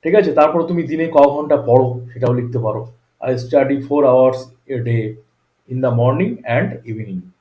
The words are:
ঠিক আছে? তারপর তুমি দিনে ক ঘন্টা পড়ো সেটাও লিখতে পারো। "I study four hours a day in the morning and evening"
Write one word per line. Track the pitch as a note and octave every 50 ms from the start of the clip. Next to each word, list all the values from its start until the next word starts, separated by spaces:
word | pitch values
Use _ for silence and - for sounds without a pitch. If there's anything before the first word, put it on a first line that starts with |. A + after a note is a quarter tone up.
| _
ঠিক | E3 E3+
আছে? | G#3+ F#3+ D#3+
তারপর | C3+ D3+ D3+ D#3 D#3+ E3+ E3
তুমি | E3+ F3+ E3+ D#3+
দিনে | C3+ D#3 D#3 E3
ক | E3 D#3+ D3+
ঘন্টা | C3+ - C#3+ D3 D3+ D3 D3+ -
পড়ো | - A#2 A#2+ B2+ C3 B2 - - - - -
সেটাও | A#2 B2 A#2+ B2
লিখতে | B2 B2 A#2+ A#2+ A#2+
পারো। | A2 G#2+ G#2+ G#2+ A2 - - _ _ _ _ _
"I | - B2+ C3
study | A#2+ A#2+ - - C#3+ C#3 C3+ C#3+ C3+
four | C3+ - C#3+ D3 D3
hours | C3 B2+ B2+ C3 C3 B2+ - - - _ _ _ _
a | C3+ B2 A2+
day | A#2 A#2 A2+ A2 G#2+ A2 - _ _ _ _ _ _ _ _ _ _ B2+
in | B2+
the | C3 B2+
morning | A#2+ A#2 A#2+ B2+ C3+ D#3 F#3+ A3+
and | A#3+ - - A2+ A#2 C3+ F#3+ F#3 - - - A#2
evening" | A2 A2 G#2+ G2+ F#2+ F2+ F2+ - _ _